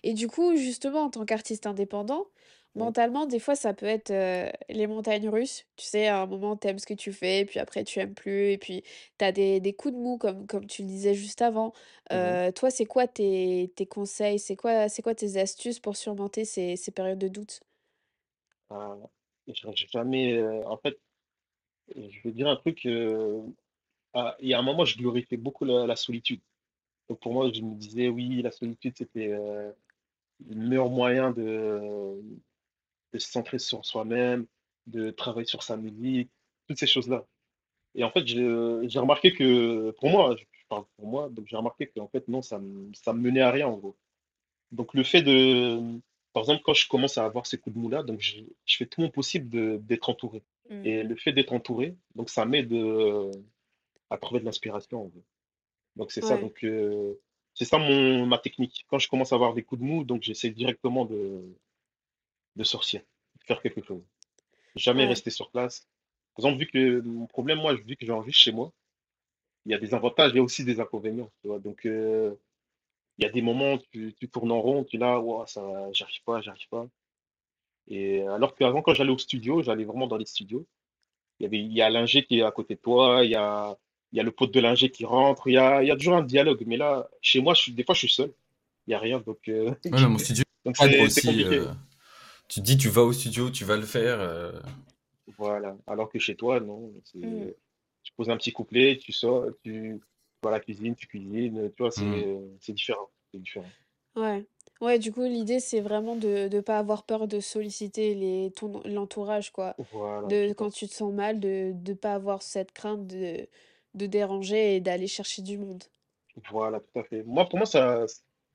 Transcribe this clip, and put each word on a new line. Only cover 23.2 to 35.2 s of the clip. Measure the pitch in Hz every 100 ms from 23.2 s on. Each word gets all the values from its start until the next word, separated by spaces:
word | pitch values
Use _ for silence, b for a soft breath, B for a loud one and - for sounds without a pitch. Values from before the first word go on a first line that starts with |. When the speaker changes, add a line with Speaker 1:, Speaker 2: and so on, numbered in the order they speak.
| 107 110 110 - _ _ _ _ _
Speaker 2:
ah, | 123 117 -
il | 131
y |
a | 123
un |
moment, | 131 160 160
je | 113
glorifiais | 123 120 120 120
beaucoup | 123 - 139
la, | 123 117
la | 113
solitude. | - 117 - 123 _ _ _ _ _ _ -
Donc | 113
pour | 120
moi, | 127 131
je | 110
me | 110 107
disais, | 107 113 123
oui, | 120 123 127
la | 120
solitude, | - 117 113 127 -
c'était, | 123 113 107
euh, | 104 104 104 104 101 _ _ _ _ _ - -
le | 110
meilleur | 113 131 123
moyen | 127 123 127 131
de, | 117 110 110 107 104 104 104 98 98 107 113 - _ _ _ _ _ _
de | 123
se | -
centrer | 123 113 123
sur | - 107 -
soi-même, | 110 110 120 123 123 113 _ _ _ -
de | 113 110
travailler | 107